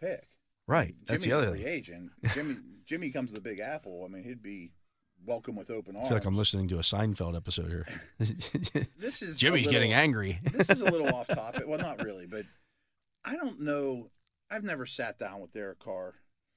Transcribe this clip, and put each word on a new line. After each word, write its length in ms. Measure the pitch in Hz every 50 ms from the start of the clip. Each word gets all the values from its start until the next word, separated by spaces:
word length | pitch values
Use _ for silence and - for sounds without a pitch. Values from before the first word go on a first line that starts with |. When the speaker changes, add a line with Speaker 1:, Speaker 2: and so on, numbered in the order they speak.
Speaker 1:
a 40 | 165 190 180 -
pick. 120 | - _ _ _ _ _ _ _ _ -
Speaker 2:
Right. 280 | 143 165 110 - - - -
That's 180 | - 117 - -
Speaker 1:
Jimmy's 0 |
Speaker 2:
the 60 | 110 127
other 140 | 151 127 98
Speaker 1:
a 40 |
free 120 | 85 92 107
Speaker 2:
thing. 40 | 143 175
Speaker 1:
agent. 380 | 143 - 87 87 85 90 - - _ - 113 -
Jimmy, 220 | 143 151 151 127 - - -
Speaker 2:
<laughs> 140 | - - -
Speaker 1:
Jimmy 260 | - 160 175 175 139
comes 180 | 127 139 127 113
to 60 | 107
the 60 | 107
Big 180 | 95 113 104 92
Apple. 440 | 107 131 151 151 - 101 90 87 92
I 40 | 92
mean, 160 | 98 95 95
he'd 180 | 120 127 120
be 300 | 107 101 101 92 85 85 - _ _ _ _ _ _ _ _ 90 90
welcome 320 | 110 120 113 - 127 110
with 140 | 101 92 -
open 260 | 113 110 92 98 95
Speaker 2:
I 60 | 104
feel 80 | 127 131
like 120 | 120 107 98
I'm 60 | 95
Speaker 1:
arms. 80 | 95 104
Speaker 2:
listening 300 | 104 - - 98 95 90
to 80 | 92 85
a 40 |
Seinfeld 540 | 80 - - 101 110 110 98 - 90 85 85
episode 320 | 85 - - - 85 82 85
here. 160 | 85 82 82 - - - - - - -
<laughs> 680 | 113 110 - 180 - - - 147 - - - 147 - - - -
Speaker 1:
This 240 | 202 220 - -
is 140 | 208 175 156
a 40 | -
Speaker 2:
Jimmy's 260 | 127 156 175 - - 147
Speaker 1:
little, 40 | 131
Speaker 2:
getting 200 | 117 117 107 110
angry. 460 | 135 156 151 123 107 98 95 90 90
<laughs> 100 | 143 -
Speaker 1:
this 200 | - 262 180 -
is 100 | - 262
a 40 | 214 185
little 220 | 170 160 147 - -
off 140 | - - -
topic. 400 | 220 - - - - 262 - -
Well, 100 | - 160
not 260 | - 160 131 104 -
really, 220 | 107 98 92 87
but 200 | 87 104 107 101 - - _ _ _ _ _ _ _ _ _ _ _ _ _ -
I 120 | - 269
don't 260 | 339 339 247 - -
know. 480 | 147 147 143 143 139 135 131 123 117 - _ _ _ _ _ _ _ -
I've 140 | - 220 202
never 240 | 196 160 135 123 -
sat 320 | - - 120 113 101 -
down 220 | 113 98 98 101
with 100 | 92 82 -
Derek 240 | 110 101 98 92 -
Carr. 360 | - 113 95 92 92 90 - _ _ _ _ _ _ _ _